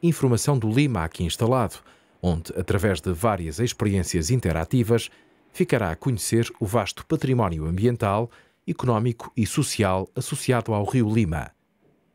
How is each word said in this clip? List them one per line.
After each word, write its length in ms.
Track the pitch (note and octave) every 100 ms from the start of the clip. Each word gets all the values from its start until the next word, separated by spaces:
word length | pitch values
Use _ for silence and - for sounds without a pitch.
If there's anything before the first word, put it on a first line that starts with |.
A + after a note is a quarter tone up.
Informação 560 | E3+ D3+ C3 A2+ - C#3
do 120 | A2
Lima 340 | A#2 D3 G#2
aqui 180 | E2 -
instalado, 540 | F2 - A2+ B2+ G2+ - - - _ _
onde, 320 | F2+ E2+ - -
através 440 | F#2 G2 G#2 F2
de 120 | F#2
várias 480 | E2+ A#2 G2 E2 D2+
experiências 720 | A#2+ - G#2 G2 E2+ F2 D#2
interativas, 760 | B2+ F#2+ D#2+ E2 C3 G#2+ A#2 - - _ _ _
ficará 380 | - F3+ B2+ F#2+
a 60 | D#2+
conhecer 540 | C#3 A2+ - A#2 A2+ -
o 80 | G#2
vasto 380 | A#2 G2 - -
património 600 | D#3 C3+ B2 G2+ D#2+ D#2
ambiental, 640 | F2+ A#2 A#2 G#2 G2+ A#2 - _ _ -
económico 680 | E3+ B2+ A2 A#2+ A#2 - -
e 80 |
social 640 | G#2 - C#3 - G2+ F#2 F#2+ -
associado 560 | - D3 - B2 A2+
ao 120 | G#2
Rio 280 | G#2 C3 G#2+
Lima. 380 | A2+ F#2+ D#2+ - _ _ _ _ _ _